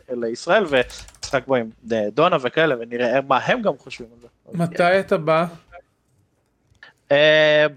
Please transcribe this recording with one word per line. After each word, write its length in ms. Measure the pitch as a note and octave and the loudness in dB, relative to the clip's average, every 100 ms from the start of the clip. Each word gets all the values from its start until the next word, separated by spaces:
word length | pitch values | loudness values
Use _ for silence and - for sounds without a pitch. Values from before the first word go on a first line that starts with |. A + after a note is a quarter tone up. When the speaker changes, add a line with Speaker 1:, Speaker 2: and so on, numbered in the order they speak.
| - | -8
Speaker 1:
לישראל, 520 | A#2+ A#2 A#2 - G3+ F3+ | -6 -6 -6 0 0 2
ואשחק 800 | C3+ A#2+ - - - - C3+ B2 | 0 -2 -6 -20 -18 -6 -4 0
בו 80 | C3 | -2
עם, 140 | A2+ - A2+ | -2 -10 -4
אה, 160 | A2+ G#2 | -2 -2
דונה 240 | A2 E3+ E3+ | 0 2 2
וכאלה, 340 | B2 D#3 D#3+ B2 | -2 0 0 -2
ונראה 400 | A#2 A#2+ B2 B2+ | -6 -4 0 0
מה 180 | C#3 C3 | 0 0
הם 240 | A#2+ A#3+ | 0 -2
גם 160 | G#3 C#3+ | -2 -4
חושבים 300 | - - A2+ | -8 -18 -18
על 40 | - | -20
זה. 80 | - _ - E3+ | -20 _ -10 -4
Speaker 2:
מתי 360 | E3+ - F3 F#3+ | -2 0 2 2
אתה 160 | F#3+ F#3+ | 0 -2
בא? 280 | D#3 D#3+ E3+ E3 _ - - _ _ _ _ _ _ _ _ _ - _ - | 0 0 0 -6 _ -20 -20 _ _ _ _ _ _ _ _ _ -20 _ -2
Speaker 1:
אה, 540 | C#3+ D3+ D#3 D3+ D3+ D3+ | 2 4 4 4 4 2